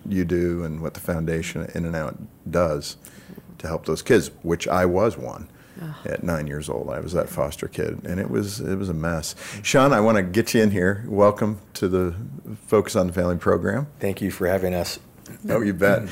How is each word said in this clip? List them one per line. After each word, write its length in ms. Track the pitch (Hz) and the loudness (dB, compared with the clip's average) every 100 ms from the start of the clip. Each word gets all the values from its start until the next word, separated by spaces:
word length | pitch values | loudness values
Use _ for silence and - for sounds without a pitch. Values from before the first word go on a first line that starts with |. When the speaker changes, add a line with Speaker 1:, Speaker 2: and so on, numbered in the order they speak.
| - | -4
Speaker 1:
you 160 | 95 | -2
do 400 | 85 87 87 87 | 0 0 0 -2
and 180 | 82 80 | -4 -6
what 120 | 80 | -8
the 80 | - | -8
foundation 640 | - 82 82 82 80 80 - | -4 -2 -2 -4 -4 -8 -6
In-N-Out 440 | 85 82 82 76 - - - - | -4 -4 -4 -6 -10 -16 -16 -4
does 460 | 85 85 73 - - - - - - - - | 0 2 0 -6 -14 -20 -20 -20 -20 -20 -12
to 100 | 80 | -6
help 180 | 80 - | -4 -2
those 140 | 80 | -4
kids, 280 | - 127 - - | 4 4 4 -6
which 240 | 82 85 - | -2 -2 0
I 160 | 92 92 | 2 4
was 320 | 90 113 - | 4 2 0
one. 320 | 60 - - - - - | -8 -10 -16 -18 -20 -14
Speaker 2:
Ugh. 80 | 160 151 - | -12 -10 -8
Speaker 1:
At 180 | - | -4
nine 240 | 87 80 76 | -2 -2 -4
years 220 | 73 76 | -6 -6
old, 200 | - - | -6 -6
I 100 | 76 | -8
was 140 | 85 | -4
that 160 | 85 - | -2 -2
foster 380 | - 71 - - | -4 -4 -4 -8
kid, 320 | - - - - | -4 -6 -6 -6
and 140 | 90 | -4
it 100 | - | -2
was, 300 | 117 101 104 | -2 -2 -6
it 160 | - 98 | -4 -4
was 120 | 98 | -4
a 40 | |
mess. 400 | 80 80 82 - - - 104 | -2 -2 -4 -6 -12 -14 -8
Sean, 280 | 104 139 139 | 2 6 6
I 60 | 113 | 6
wanna 220 | 110 107 | 6 4
get 300 | 90 104 113 | 2 0 2
you 80 | 117 | 4
in 100 | 107 | 4
here. 320 | 98 90 104 110 | 4 2 0 -2
Welcome 520 | 101 101 - 107 104 - - | 6 6 6 -2 -2 -10 -2
to 120 | 95 | 0
the 260 | 92 90 87 120 135 - 107 - | 2 0 -2 -10 -12 -12 -14 2
Focus 280 | 107 - 107 | 2 4 0
on 100 | 90 | 0
the 60 | |
Family 240 | 90 90 87 | 0 0 0
program. 500 | 98 90 95 113 147 - | 2 2 2 -2 -4 -4
Speaker 3:
Thank 220 | 101 92 | -4 -2
you 80 | 95 | -6
for 160 | - 90 | -2 0
having 260 | 95 92 | 2 0
us. 260 | 90 87 - - - - - 208 | -2 -4 -8 -14 -20 -20 -12 -2
Speaker 1:
Oh, 120 | 113 | 0
you 120 | 101 | 0
bet. 300 | 87 98 98 95 | 2 4 4 0